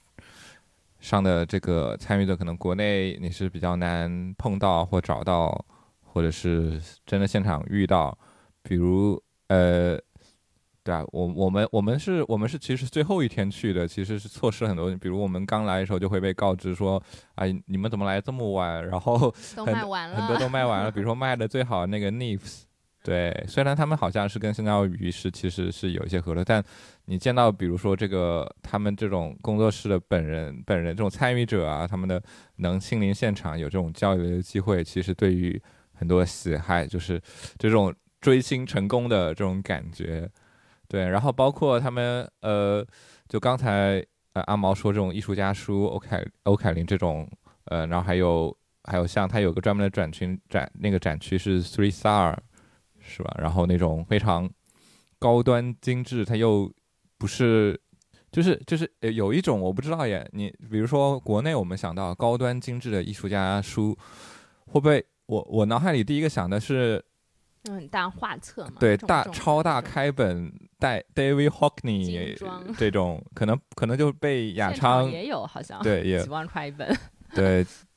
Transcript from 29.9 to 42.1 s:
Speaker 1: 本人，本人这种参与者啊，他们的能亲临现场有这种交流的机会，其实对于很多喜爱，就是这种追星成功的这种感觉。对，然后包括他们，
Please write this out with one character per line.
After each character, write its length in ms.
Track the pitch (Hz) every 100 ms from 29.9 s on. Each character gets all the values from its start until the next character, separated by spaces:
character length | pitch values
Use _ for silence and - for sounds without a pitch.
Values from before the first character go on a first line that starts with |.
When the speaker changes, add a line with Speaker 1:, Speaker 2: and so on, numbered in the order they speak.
| 92
Speaker 1:
本 220 | - 90
人， 400 | 78 80 78 65 -
本 140 | 92
人 140 | 85
这 80 | 90
种 60 | 104
参 260 | - 127
与 120 | 123 117
者 200 | 101 78
啊， 200 | 73 87
他 100 | 95
们 100 | 92
的 160 | 90 - - - -
能 220 | 90 92
亲 220 | - 117
临 120 | 101
现 220 | 101 113
场 240 | 101 82 80
有 100 | 73
这 80 | 95
种 120 | 85
交 220 | 82 101
流 220 | 92 87 87
的 60 |
机 180 | 92 104
会， 240 | 95 92
其 160 | 80 92
实 140 | 90
对 180 | 90 98
于 260 | 90 87 92 - _ _
很 120 | - 87
多 160 | 90
喜 320 | 90 - 90
爱， 320 | 76 80 87 73
就 120 | 87
是 220 | 85 85 - - - -
这 140 | 110
种 240 | 110 95 - _ _
追 180 | - 131
星 280 | 123 131 127
成 200 | - 98
功 220 | 123 120
的 260 | 104 85
这 80 | 80
种 200 | 98 95
感 280 | 98 82 -
觉。 400 | 82 82 82 90 - _ _ _ _ -
对， 220 | 98 92
然 140 | 98
后 100 | 135
包 180 | 127 131
括 300 | 139 147 120
他 100 | 131
们， 400 | 120 120